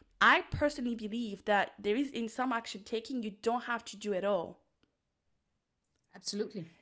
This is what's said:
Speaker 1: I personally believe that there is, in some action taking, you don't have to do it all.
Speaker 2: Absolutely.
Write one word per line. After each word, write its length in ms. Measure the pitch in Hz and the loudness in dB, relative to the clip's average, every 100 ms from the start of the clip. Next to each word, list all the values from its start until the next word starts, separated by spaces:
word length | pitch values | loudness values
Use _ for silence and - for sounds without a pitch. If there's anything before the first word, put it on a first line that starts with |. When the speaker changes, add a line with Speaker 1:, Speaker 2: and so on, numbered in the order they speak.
| _ - | _ 4
Speaker 1:
I 220 | 214 320 349 | 6 6 4
personally 460 | - 294 294 240 226 | 0 0 0 -4 -4
believe 480 | 214 233 226 196 - | -4 -4 -4 -4 2
that 260 | 202 - - | 2 2 -2
there 180 | 202 226 | 0 2
is, 140 | 277 | 0
in 180 | 240 226 | -2 -4
some 240 | - 254 | -2 -2
action 300 | 233 233 202 | -2 -4 -10
taking, 380 | - 226 226 262 | -6 -6 -4 -4
you 100 | 214 202 | -6 -2
don't 220 | 226 240 | 0 0
have 200 | 240 233 - | 0 -4 -6
to 100 | 202 | -8
do 160 | 208 | -2
it 120 | 185 | 0
all. 360 | 196 190 - - _ _ _ _ _ _ _ _ _ _ _ _ _ _ _ | 2 2 0 -10 _ _ _ _ _ _ _ _ _ _ _ _ _ _ _
Speaker 2:
Absolutely. 520 | 202 - 208 226 202 165 - | -12 -6 -4 -6 -8 -12 -14